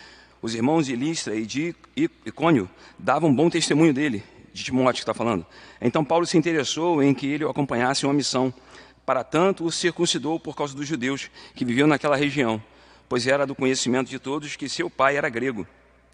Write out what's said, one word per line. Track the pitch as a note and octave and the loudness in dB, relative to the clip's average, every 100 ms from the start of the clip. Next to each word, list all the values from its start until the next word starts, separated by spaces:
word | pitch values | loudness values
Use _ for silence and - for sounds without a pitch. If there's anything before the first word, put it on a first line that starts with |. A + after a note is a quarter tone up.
| - - - _ | -20 -20 -20 _
Os | A2+ | -8
irmãos | A2+ B2 D#3+ | -2 2 2
de | C#3 | 0
Listra | A#2+ C#3+ E3 - | -2 -2 -4 -4
e | G#2+ A2 | -4 -4
de | B2 E3+ E3 - - | -4 -6 -8 -12 -4
I-, | D#3+ - - | -4 -4 -16
Icônio | - D#3+ D3 F#2 - - - | -2 2 2 2 -8 -20 -8
davam | F#2+ C3+ E3 | 0 2 4
bom | B2 E3 | 4 4
testemunho | E3+ - D3 E3 | 2 0 4 4
dele, | C3+ D3+ G#2 - - - | 4 0 -4 -8 -20 -20
de | - | -12
Timóteo | G#2 C3 C3 A#2 | -4 0 2 0
que | - | -4
tá | |
falando. | A2 A2+ G2 E2 - - - | -2 0 -2 -4 -16 -20 -4
Então | A#2+ D#3+ | -2 0
Paulo | D3+ E3 E3+ | 2 2 4
se | E3+ | 2
interessou | E3 D#3+ B2+ - E3+ D#3+ | 2 0 -2 -2 0 2
em | C#3 | 4
que | C3+ C#3 | 2 0
ele | D3 D3 | -2 -4
o | |
acompanhasse | C#3+ C#3 A#2+ B2 C3+ | -2 -2 0 0 0
em | C#3+ | 0
uma | |
missão. | C#3+ B2+ B2+ C3 B2+ - - - _ - | 0 0 0 0 -2 -16 -20 -20 _ -4
Para | B2+ | -2
tanto, | A#2 D#3 F#3+ F#3+ | 0 2 2 2
o | E3 | -4
circuncidou | - F3+ D#3+ E3+ - C3 E3 | -2 -2 0 -2 0 -2 -4
por | D#3 | -6
causa | C#3+ D3 C#3 | -6 -6 -6
dos | C#3+ | -6
judeus | D#3 B2 C3+ - - - | -4 -2 -4 -8 -16 -20
que | - | -6
viviam | B2+ A#2+ D3+ | -2 4 4
naquela | C#3+ D3+ | 4 2
região, | C3+ D3 C#3 A#2 A2 - - - - _ | 2 0 0 0 0 -6 -20 -20 -20 _
pois | B2 A#2+ | -2 2
era | C#3 C#3 | 2 0
do | |
conhecimento | C3+ C3+ C3 B2+ B2+ B2 | 0 0 0 0 0 -2
de | C3 | -6
todos | C3 D3 D3 | -6 -6 -8
que | - C#3 | -10 -10
seu | - E3+ | -6 -6
pai | - C3+ C#3+ | 0 2 2
era | D3+ | -2
grego. | A#2 C3 A2+ F2 _ _ _ _ | -2 -4 -4 -8 _ _ _ _